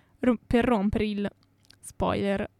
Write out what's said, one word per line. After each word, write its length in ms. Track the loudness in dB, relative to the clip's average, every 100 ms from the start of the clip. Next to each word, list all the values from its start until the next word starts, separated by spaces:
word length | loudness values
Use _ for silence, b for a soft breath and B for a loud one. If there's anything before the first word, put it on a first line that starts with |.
| b _
ro-, 200 | 0 0
per 200 | 0 2
rompere 420 | 2 2 2 0 -2
il 240 | -4 -6 -8 _ _ _ _
spoiler. 720 | -16 -4 -2 0 -2 -2 -6 _